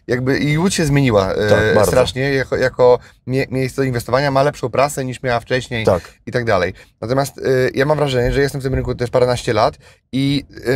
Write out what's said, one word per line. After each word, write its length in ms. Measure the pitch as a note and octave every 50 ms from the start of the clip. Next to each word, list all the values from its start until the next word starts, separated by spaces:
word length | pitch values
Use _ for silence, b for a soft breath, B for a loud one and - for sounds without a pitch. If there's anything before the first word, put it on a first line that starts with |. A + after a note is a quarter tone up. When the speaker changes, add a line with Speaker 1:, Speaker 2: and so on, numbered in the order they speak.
| B B
Speaker 1:
Jakby 300 | A#2+ B2 B2+ B2+ C#3 -
i 180 | A#2+ C#3+ D3+ D#3
Łódź 160 | E3+ G3+ F#3+
się 100 | - E3+
zmieniła, 460 | D3 C#3+ C#3 C#3 B2+ A2 G2+ F#2+ F#2+ E2+
e, 160 | - G#2 G#2
Speaker 2:
Tak, 260 | G#2 G#2+ G#2+ G#2+ -
bardzo. 160 | G#2+ G#2 F#2
Speaker 1:
strasznie 420 | - B2+ B2+ - - B2 C3 C#3 C#3
jako, 240 | C3+ B2+ - C#3 F2
jako 420 | A#2+ B2+ B2+ - B2+ B2 B2 A#2+ B B B B B -
mie-, 200 | B2+ C3+ C#3 -
miejsce 300 | - C3 C3 B2+ - -
do 40 | C3+
inwestowania, 460 | C3 B2+ A#2+ - - A#2 C3 C#3+ C#3+
ma 120 | C3+ C3+ C#3
lepszą 260 | D3 C#3+ - - B2
prasę 360 | A2+ B2 C3+ C#3+ C#3+ - C3+
niż 180 | B2+ B2 - -
miała 160 | C3 A#2+ A#2
wcześniej 460 | - - B2+ B2+ B2 - B2+ A2+ A2
Speaker 2:
Tak. 160 | A2 G2 F2 B B B B B
Speaker 1:
i 60 | -
tak 140 | G#2 A#2+ A#2+
dalej. 280 | A2+ G#2 F#2+ F2+ F2+ F#2+ B B B B B
Natomiast, 360 | - A2 B2+ C3+ C#3 C3 - -
e, 40 | - B2 C3+ B2+ B2+ B2+ -
ja 120 | B2 C3+
mam 120 | D3+ D3+ D3
wrażenie, 340 | D3 C#3 C3 B2 A#2+ B2+ B2+
że 80 | B2+
jestem 200 | C#3+ C3+ - C#3+
w 20 | B2+
tym 100 | C3+ C3
rynku 220 | C3 B2+ B2 B2+
też 140 | - B2 A#2+
paręnaście 440 | - B2+ B2 B2 B2 A#2 - - A#2
lat 240 | G#2 A2+ D3 D3 - b b b b b _
i, 340 | - C3 C3+ C#3 C#3+ C#3+ - - - - - A#2 C3